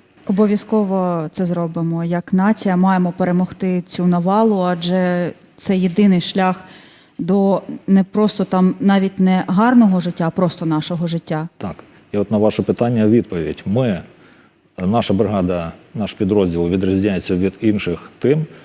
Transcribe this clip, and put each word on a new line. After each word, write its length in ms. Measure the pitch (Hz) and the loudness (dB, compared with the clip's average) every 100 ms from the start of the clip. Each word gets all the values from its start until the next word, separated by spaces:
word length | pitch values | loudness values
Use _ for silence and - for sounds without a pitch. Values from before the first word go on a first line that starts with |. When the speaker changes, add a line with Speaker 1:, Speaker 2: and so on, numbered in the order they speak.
| _ _ - | _ _ -4
Speaker 1:
Обов'язково 1000 | 196 214 208 - 220 196 190 180 170 156 | 0 2 0 -2 -2 0 -2 -2 -2 -6
це 140 | - 180 | -4 -4
зробимо. 580 | 175 170 165 165 165 | -2 -4 -4 -4 -2
Як 280 | 170 175 - | -2 -4 -2
нація 440 | 185 196 220 202 180 | 0 2 0 0 2
маємо 360 | 185 185 175 175 | 2 2 0 -2
перемогти 680 | 180 180 180 - 190 180 175 | 0 0 -2 -4 -4 -2 -4
цю 200 | - 175 | -2 0
навалу, 540 | 175 175 208 226 202 | 0 2 2 2 2
адже 720 | 180 175 175 185 180 180 175 - _ - | 0 -2 -2 0 0 0 -4 -8 _ -8
це 200 | - 190 | -2 0
єдиний 440 | 180 175 202 180 | 0 2 4 4
шлях 400 | - 196 185 185 - - - - _ - | 0 0 0 -2 -8 -20 -20 -20 _ -8
до 400 | 170 196 196 185 - - - | 0 2 2 0 -4 -8 2
не 180 | 196 | 2
просто 400 | 180 208 214 - | 2 2 0 0
там 300 | 190 185 185 185 | -2 2 2 2
навіть 400 | 196 196 190 190 | 2 2 0 0
не 240 | 185 185 - | 2 2 0
гарного 540 | 185 233 247 214 185 | 2 4 6 6 4
життя, 260 | 175 165 165 | -2 -4 -4
а 40 | |
просто 360 | 180 180 - 160 | 0 -2 -2 -2
нашого 400 | 156 - 175 175 | -2 -2 -4 -4
життя. 420 | 165 - 156 165 - | -6 -6 -6 -8 -10
Speaker 2:
Так. 180 | 92 - - - _ | -14 -14 -20 -20 _
І 60 | 104 | -4
от 120 | 98 | 0
на 80 | 107 | 0
ваше 240 | 107 - | 2 0
питання 440 | 98 95 120 120 107 | -2 0 0 2 4
відповідь. 560 | 117 - 87 76 76 - | 2 2 -4 -6 -6 -2
Ми, 340 | 113 127 87 78 - - - _ _ _ - | 0 0 -2 -8 -20 -20 -20 _ _ _ -6
наша 360 | 92 117 - | -2 0 0
бригада, 580 | 98 101 104 90 87 82 - - | 0 0 0 -2 -2 -6 -12 -12
наш 200 | 117 98 | -8 -8
підрозділ 540 | - 98 104 92 85 85 | -4 0 2 2 0 0
відрізняється 640 | 95 95 95 104 92 - | 0 0 0 0 -2 -2
від 240 | 92 95 - | 0 -2 0
інших 500 | 110 104 - 85 - - | -2 0 -2 -6 -10 -2
тим, 280 | 120 156 156 - | 0 0 -2 -12